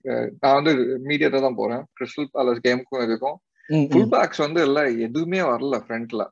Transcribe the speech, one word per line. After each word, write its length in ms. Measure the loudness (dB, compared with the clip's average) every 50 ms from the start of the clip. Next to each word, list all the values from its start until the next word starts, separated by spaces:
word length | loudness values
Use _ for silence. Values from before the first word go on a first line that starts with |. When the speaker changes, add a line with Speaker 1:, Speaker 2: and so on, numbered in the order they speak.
| -8
Speaker 1:
அஹ், 260 | -6 -4 -4 -4 -4 -4 0
நான் 240 | 2 4 4 4 4
வந்து 360 | 4 2 2 2 0 -2 -4 -4
மீடியேட்டர் 360 | -2 -2 0 0 2 2 2
தான் 140 | 2 0 0
போறேன். 300 | 0 -4 -4 -4 -6 -8 -10 _ -10
கிறிஸ்டல் 280 | -10 -8 -6 -8 -8 -6 -4
பேலஸ் 260 | -2 0 0 0 2 2 0
கேமுக்கும் 280 | 0 0 -2 -6 -4
இதுக்கும் 400 | -2 -2 0 -2 -2 -2 -6 -6 -8 _ _ _ _ _ -2
Speaker 2:
ம், 80 | 2
ம். 120 | 2 2 4
Speaker 1:
ஃபுல் 240 | 4 4 4 4
பேக்ஸ் 260 | 4 2 2 0 0 -2
வந்து 280 | -2 0 0 2 2
இல்ல, 260 | 2 2 2 2 0
எதுவுமே 480 | 0 -2 -4 -4 -2 -4 -4 -2 -2 -2
வரல 420 | 0 0 0 -2 -2 -2 -4 -4 -4 -6
ஃப்ரண்ட்ல 400 | -8 -8 -8 -6 -6 -6 -6 -6